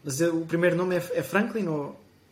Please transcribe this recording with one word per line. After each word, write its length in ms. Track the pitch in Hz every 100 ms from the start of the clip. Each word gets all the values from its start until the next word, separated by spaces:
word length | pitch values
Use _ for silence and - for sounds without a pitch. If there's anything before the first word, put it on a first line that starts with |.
Mas 180 | 147 135
é, 60 | 170
o 180 | 165 165
primeiro 300 | 165 175 170
nome 200 | 185 180
é, 20 |
é 260 | - 170
Franklin 440 | 170 196 240 226 180
ou? 320 | 151 143 - - _ _